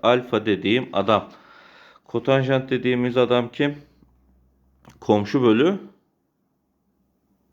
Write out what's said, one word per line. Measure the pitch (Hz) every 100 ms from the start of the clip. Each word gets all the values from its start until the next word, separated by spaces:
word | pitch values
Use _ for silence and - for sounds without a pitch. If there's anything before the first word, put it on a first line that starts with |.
alfa | 113 123 - 110 107
dediğim | 92 92 123 120
adam. | 98 98 104 - - - - - - - _ _
Kotanjant | 120 - 135 131 135 131
dediğimiz | 131 127 123 123 123
adam | 120 123 120
kim? | - 143 143 - _ _ _ _ _ _ _ _ _ - -
Komşu | - 104 101 143
bölü | 120 110 160 196 - _ _ _ _ _ _ _ _ _ _ _ _ _ _ _ _